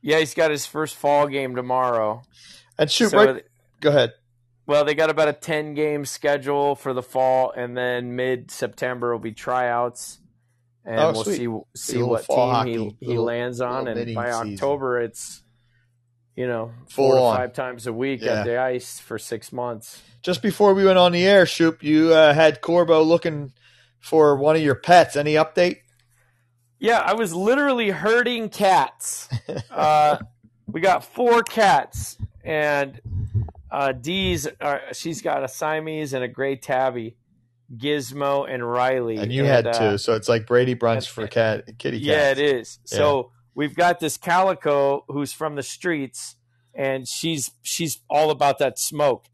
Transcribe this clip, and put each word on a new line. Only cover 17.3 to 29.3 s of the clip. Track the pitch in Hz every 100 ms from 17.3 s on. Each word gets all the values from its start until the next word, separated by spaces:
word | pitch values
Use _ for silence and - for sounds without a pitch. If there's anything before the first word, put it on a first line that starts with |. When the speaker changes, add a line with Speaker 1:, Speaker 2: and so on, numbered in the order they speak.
| 107
Speaker 1:
five | 123
times | - 127 123 117
a |
week | 113 135 131
Speaker 2:
Yeah. | 113 113
Speaker 1:
at | 104
the | 120
ice | 131 127 127 -
for | - 113
six | - 113 -
months. | 123 123 117 - - _ _
Speaker 2:
Just | - 180
before | 208 - 208
we | 196 196
went | 185
on | 180
the | 175 185
air, | 202 170
Shoop, | - 165 165
you, | 147 156 160
uh, | 160 156
had | 147 160 143
Corbo | - 170 170 160
looking | 160 170 170 151 143 _ _ _ _ _
for | - 160 151 143
one | 143 160
of |
your | 151 131
pets. | - 175 160 139
Any | 147
update? | 151 151 - 180 - _ _ _ _ _ _ _ _ _ _
Speaker 1:
Yeah, | 208 233
I | 165
was | 214 214
literally | 165 196 262 285 247 220
herding | 175 196 233 240 240 220
cats. | - 202 180 135 - - - -